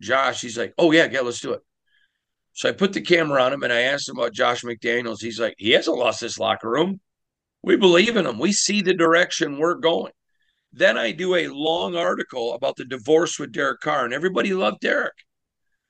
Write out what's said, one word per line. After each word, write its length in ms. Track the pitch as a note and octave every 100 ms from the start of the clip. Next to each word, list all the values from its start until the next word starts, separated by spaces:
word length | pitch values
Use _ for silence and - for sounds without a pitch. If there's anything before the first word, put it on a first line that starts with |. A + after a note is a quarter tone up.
Josh," 400 | G2+ C3 C3 A#2
he's 160 | A#2+ A2+
like, 160 | G2+ -
"Oh, 140 | E3
yeah, 160 | D#3+ C3+
yeah, 80 | C3
let's 200 | B2 A#2
do 120 | -
it." 80 | - _ _ _ _ _ _ _ _ _
So 160 | - B2+
I 20 |
put 220 | A#2+ G3
the 80 | G3
camera 400 | - E3+ D#3+ C#3
on 100 | B2+
him 120 | C#3
and 80 | B2+
I 100 | A#2
asked 260 | B2+ C#3+ C#3
him 80 | B2+
about 160 | A#2+
Josh 300 | A2 B2 A#2+
McDaniels. 580 | A#2+ A2+ A#2 A#2+ A#2 G2+
He's 180 | A#2 A2
like, 180 | A2 -
"He 140 | G#2
hasn't 260 | C#3+ - F#3+
lost 240 | A#2 G#2+
this 160 | A#2 -
locker 320 | G#2+ G2+ A2
room. 300 | B2+ F#3 F#3+ _ _ _ _ _ _
We 140 | - B3
believe 400 | F#3+ F3 A3 A3+
in 80 |
him. 140 | D3+ A2
We 140 | E3+
see 280 | G3+ - G#3
the 140 | F3+
direction 640 | F#3 E3 E3+ F3+ - D#3 C#3+
we're 160 | E3
going." 380 | D3 E3 F#3 - _ _ _ _ _ _
Then 240 | - F#3+ A3+
I 160 | A#3
do 220 | E3 F#3
a 140 | F3+ D3
long 480 | C#3 D#3 E3+ G3 E3+
article 580 | F3+ G3 - C3 A#2
about 220 | A#2+ C3+ C#3
the 80 |
divorce 540 | C3 C3 A2 D#3+ E3 -
with 140 | C#3
Derek 280 | A2+ C#3 A#2+
Carr, 240 | D3+ D3
and 100 | B2+
everybody 400 | C3+ F3+ F3+ -
loved 260 | F#3 - -
Derek. 340 | - C#4+ - - _ _ _ _ _ _